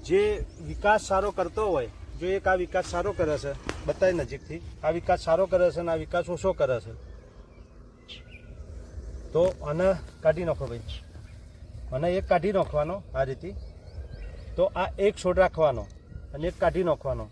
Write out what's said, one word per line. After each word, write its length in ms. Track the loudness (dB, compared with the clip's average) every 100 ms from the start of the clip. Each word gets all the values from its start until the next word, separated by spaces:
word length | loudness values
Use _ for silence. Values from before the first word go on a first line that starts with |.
જે 400 | 4 4 4 2 -4 -8 -10
વિકાસ 360 | 0 4 4
સારો 280 | 4 2 2
કરતો 400 | 0 -2 0 2
હોય, 200 | 2 0 -8 -14 -6
જો 60 | -2
એક 200 | 0 2
આ 80 |
વિકાસ 320 | 2 2 0 0
સારો 260 | -2 -2
કરે 260 | 0 0 0
છે, 140 | -4 -6 -8 -6 -4
બતાય 260 | 4 4
નજીકથી, 480 | 4 -2 -8 -10 -12 -12 -2
આ 80 | 0
વિકાસ 300 | 0 2 2
સારો 260 | 4 4 4
કરે 240 | 6 4
છે 100 | 4
અને 120 | 0
આ 20 |
વિકાસ 340 | -2 0 -2 -2
ઓછો 240 | 0 0
કરે 280 | 2 2 2
છે, 120 | -2 -14 -14 -18 -18 -20 -20 -20 -20 -20 -20 -20 -18 -18 -16 -18 -16 -14 -14 -14 -12 -12 -10 -10 -2
તો 100 | 2 2 0
આને 320 | -4 2 2 2 -4 2
કાઢી 240 | 2 2
નાખો 220 | 0 -2 -4
ભાઈ, 140 | -8 -8 -10 -12 -18 -16 -18 -18 -18 -16 -14 -6
આને 240 | 0 2 0
એક 120 | 4
કાઢી 240 | 4 6
નાખવાનો 500 | 2 2 0 0 -4 -6
આ 100 | -2
રીતે. 300 | 0 -2 -8 -10 -12 -14 -14 -12 -12 -10 -10 -10 -8 2
તો 80 | 2 2
આ 120 | -2 4
એક 160 | 2 4
છોડ 220 | 2 6
રાખવાનો 480 | 4 6 2 2 -6 -14 -16 -16 -12
અને 140 | -4 -4
એક 100 | 2
કાઢી 260 | 2 2
નાખવાનો. 440 | 2 0 -2 -4 -6